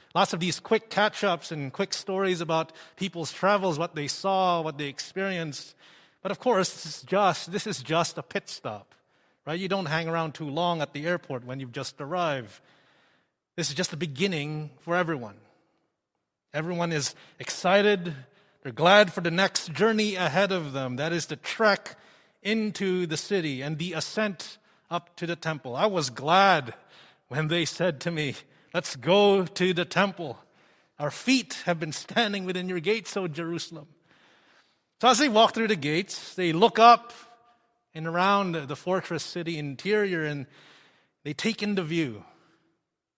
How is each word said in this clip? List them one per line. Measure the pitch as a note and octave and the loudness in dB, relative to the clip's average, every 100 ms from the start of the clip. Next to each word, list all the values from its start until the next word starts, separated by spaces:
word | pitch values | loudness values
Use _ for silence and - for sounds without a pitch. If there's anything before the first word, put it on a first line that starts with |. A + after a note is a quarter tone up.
| _ | _
lots | E3+ G3 | 0 0
of | F3 | 0
these | F3 - | -4 -4
quick | - A3 - | 0 0 0
catch-ups | - G#3+ - G3+ E3+ - | 0 0 2 -2 -2 -4
and | D#3 C#3 | -8 -6
quick | - G3 | -6 -6
stories | - - F#3+ G3 F3 | -6 -4 -2 0 -2
about | E3 D#3+ D#3+ - - - | 0 -2 -2 -8 -20 -10
people's | F#3+ E3+ D#3 | -8 -6 -8
travels, | - F#3 G#3 F#3 D3+ | 0 2 4 2 0
what | E3+ | -4
they | D#3 C#3+ | -6 -6
saw, | - G3 F#3+ F#3 E3+ | -4 0 2 2 2
what | D#3 C#3+ | -2 -6
they | D3 | -8
experienced. | C3 - F#3 G3 F#3 D#3+ C3 - - - - _ _ | -8 -10 -6 -4 -4 -6 -8 -14 -20 -20 -20 _ _
But | F#3+ | -8
of | - | -2
course, | B3+ G3+ F3+ | 2 4 2
this | - | -2
is | D#3+ - | -12 -12
just, | - F#3 G3 D#3 - | -2 4 4 2 -2
this | F#3+ A3 | -6 -6
is | F3+ | -6
just | A#2+ D#3+ E3 - | -2 0 0 -4
a | |
pit | - G3+ - | -6 -6 -6
stop, | - C3 G#2 - _ _ _ _ _ - | -10 -10 -10 -14 _ _ _ _ _ -8
right? | E3 | -6
You | F#3+ | -2
don't | G3 E3 | -2 0
hang | D#3+ E3 | -2 -2
around | E3 D#3+ | -2 -4
too | - D3+ | -6 -6
long | C#3+ F3 E3+ | -2 0 0
at | C#3+ | -4
the | C#3+ D#3 | -6 -4
airport | F3 - C3 | -4 -4 -10
when | B2 C3+ | -8 -10
you've | B2+ | -10
just | A#2+ C3 - | -10 -10 -10
arrived. | C#3+ F3+ E3+ C3+ G#2 - _ _ _ _ _ _ _ _ _ - | -6 -2 -2 -2 -8 -18 _ _ _ _ _ _ _ _ _ -6
This | D#3 | -4
is | C#3 | -2
just | F#3 | -4
the | D3+ | -4
beginning | E3 C3 G3 E3 D3 D3+ D3+ - | -6 -2 -2 0 -4 -6 -8 -10
for | - F3 | -2 0
everyone. | E3 D3+ A2+ G2+ _ _ _ _ _ _ _ _ _ _ _ | 0 -2 -6 -14 _ _ _ _ _ _ _ _ _ _ _
Everyone | D3 D#3+ F3 E3+ | -8 -4 -2 -2
is | D#3 C3 - - - | -2 -4 -8 -18 -14
excited. | - - F3+ G3 G#3 G3+ F3 C#3 C3 _ _ _ | -10 -2 4 4 4 2 -2 -10 -14 _ _ _
They're | C3+ | -10
glad | A2+ E3 G3+ G3+ | 2 8 8 8
for | F#3+ | 2
the | E3+ | -2
next | E3+ F#3+ - - | 2 2 0 -4
journey | C#3+ A3 G#3+ G#3+ F#3 | 2 2 4 0 0
ahead | F3 D#3 G3 | 0 2 2
of | F#3+ D3 | 0 -4
them. | C3+ C3 B2 | -4 -4 -2
That | D#3 | -2
is | E3+ | -2
the | - D3 | -4 -8
trek | - - A3 G3 - - - _ _ _ | -6 2 4 4 -2 -18 -20 _ _ _
into | G3 A3 G#3+ - G3 F#3 F3 | -2 0 -2 -2 0 0 0
the | D#3 | -4
city | - G3+ D#3+ C3 | -2 -2 -2 -4
and | C#3 D#3 | -4 -4
the | F3 | -4
ascent | D#3+ - - G#3+ F3+ - - _ _ - | -6 -4 -2 -2 -4 -12 -18 _ _ -8
up | E3+ - - | -8 -8 -8
to | E3 | -6
the | E3+ | -4
temple. | D#3+ D#3 C3 B2 | -4 -6 -6 -2
I | G#3 | 0
was | F#3 C3+ | 0 -2
glad | A#2+ C#3 F3+ G3 E3 C3+ - _ - - _ - | -2 4 6 8 6 2 -10 _ -20 -20 _ -8
when | C3 D#3 | -4 0
they | E3+ | 0
said | D#3+ - F3+ C#3 | -2 -2 -2 -2
to | F3 | -4
me, | E3 C#3+ - - _ _ | -4 -4 -6 -14 _ _
"Let's | F3 - C3+ | -4 -4 -2
go | A#2+ G3 G3+ G3 | 4 6 8 6
to | F3+ - F#3 | 2 0 0
the | F3 F3 | 2 0
temple. | F3 G3 F3 D#3 A2+ _ _ _ _ _ - | 2 2 0 -10 -10 _ _ _ _ _ -6
Our | D3 | -6
feet | - - B3+ F#3 - | -2 2 2 0 -6
have | - E3+ | -2 -2
been | D#3+ | -2
standing | - - - A3+ G3+ | -8 -4 0 0 0
within | F#3 F3+ F3+ | -4 -4 -4
your | F3+ | -4
gates, | D#3+ A3 F#3 G3+ | 0 -2 -2 -4
O | F#3 | -4
Jerusalem." | D3 E3 E3+ - E3 D3 _ _ _ _ _ _ _ _ _ _ - | -6 -6 -6 -8 -14 -20 _ _ _ _ _ _ _ _ _ _ 2
So | A#3+ | 4
as | A3+ | 6
they | D4 | 6
walk | G#3+ A3+ | 6 6
through | - A3+ | 4 0
the | G3+ | 0
gates, | C#3 D#3 G3+ - - | 0 -2 -2 -8 -10
they | - F3+ | -4 0
look | D#3+ A3 G#3 | 4 4 8
up | A3+ A#3 - - - - _ _ _ _ _ | 8 8 4 -20 -20 -20 _ _ _ _ _
and | D#3+ D#3+ | -10 -4
around | E3+ F#3+ G3+ G3 | 0 4 4 2
the | E3 C3+ C#3+ | -4 -6 -6
fortress | - F#3 - E3 | -2 -2 -2 -6
city | - F3 D#3+ E3 | -6 -8 -6 -6
interior, | D3 C3 F#3 G#3+ G3+ F3 | -8 -6 -2 0 0 -2
and | D3+ D3 C3 - - - _ _ _ _ | -4 -6 -10 -16 -20 -20 _ _ _ _
they | C#3+ | -10
take | D3+ A3+ A3+ | -4 -4 -2
in | G#3 | -2
the | G3 | -2
view. | D#3+ E3 D3 G#2+ - _ _ _ _ _ _ _ _ | -2 -2 -2 -6 -14 _ _ _ _ _ _ _ _